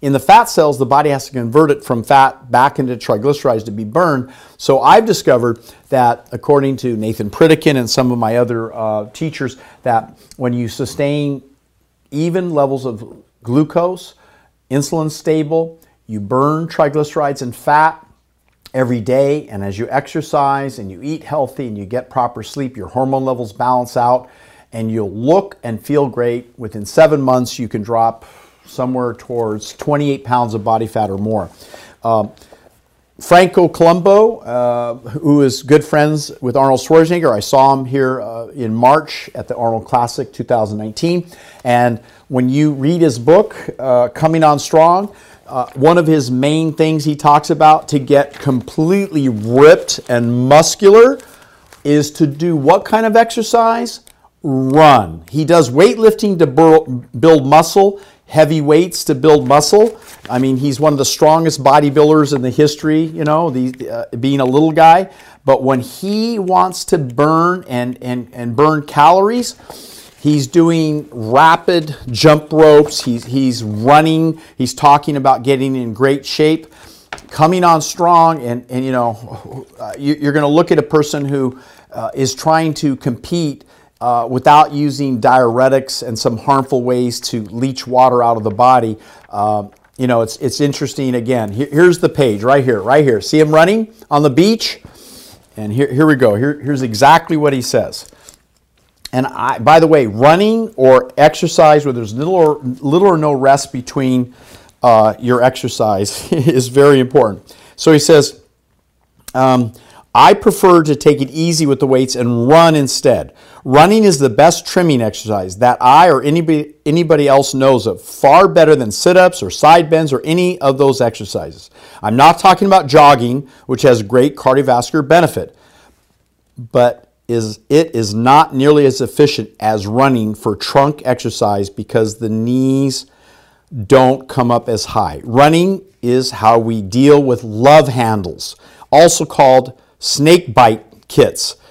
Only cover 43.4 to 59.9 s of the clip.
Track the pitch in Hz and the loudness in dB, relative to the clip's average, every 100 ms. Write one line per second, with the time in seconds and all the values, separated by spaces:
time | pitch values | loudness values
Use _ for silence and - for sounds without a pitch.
43.4 | 214 - - - 160 123 123 - 160 160 | 2 -6 -16 -8 -2 0 0 -2 -2 2
44.4 | 156 147 - 160 160 180 202 - _ _ | 2 0 0 2 4 2 -4 -14 _ _
45.4 | - 131 120 135 139 175 160 156 120 127 | -12 -10 -8 0 2 2 2 0 0 -2
46.4 | 143 156 160 147 160 160 147 147 151 147 | -2 -2 -4 -2 -2 -2 -4 -2 2 2
47.4 | 151 156 156 156 - 147 127 139 139 - | 2 2 4 2 0 -6 0 0 0 -6
48.4 | 143 127 - - 160 196 196 156 135 110 | -4 -4 -6 -6 -2 -2 -4 -4 -4 -4
49.4 | 107 127 151 180 - - - 120 120 120 | -2 4 6 6 2 -10 -4 -2 -2 -2
50.4 | 127 147 165 - 196 214 247 269 - _ | 2 4 2 2 4 6 4 0 -10 _
51.4 | _ _ _ _ 143 147 147 - 156 139 | _ _ _ _ -2 -2 -2 -4 -4 -2
52.4 | 170 160 139 190 220 220 226 220 233 233 | -4 0 2 0 0 -2 2 2 0 -2
53.4 | 220 233 226 233 240 - _ _ _ _ | -2 0 0 -2 -6 -12 _ _ _ _
54.4 | 156 131 131 143 156 127 92 80 - 147 | -6 -4 0 4 6 6 2 -8 -10 -6
55.4 | 151 170 127 127 208 226 220 220 214 180 | 2 2 2 4 2 4 2 2 -2 0
56.4 | 151 131 165 160 156 127 - 120 160 156 | 0 4 4 4 2 -8 -10 0 4 4
57.4 | 131 151 165 202 196 202 - _ _ 156 | 4 2 2 2 0 -2 -12 _ _ 0
58.4 | 156 160 143 151 180 - - 139 156 151 | 0 0 2 2 2 -4 -4 0 2 2
59.4 | 127 139 147 208 226 | 4 2 4 2 2